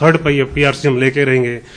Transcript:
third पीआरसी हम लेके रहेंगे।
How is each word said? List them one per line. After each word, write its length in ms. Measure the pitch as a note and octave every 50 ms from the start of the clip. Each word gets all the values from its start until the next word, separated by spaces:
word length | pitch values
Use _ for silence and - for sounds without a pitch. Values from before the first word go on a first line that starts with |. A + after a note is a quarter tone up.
| D3+
third 140 | D#3+ D#3+ D#3+ D#3+ D3+ C#3+ C#3 C3
पीआरसी 420 | - - C#3+ C#3+ C#3+ C3+ - - C#3+
हम 100 | C3 B2
लेके 240 | C3 C3 C3 C#3+ C#3
रहेंगे। 360 | C3 C3 B2+ B2 A#2+ A#2+ A#2 - - -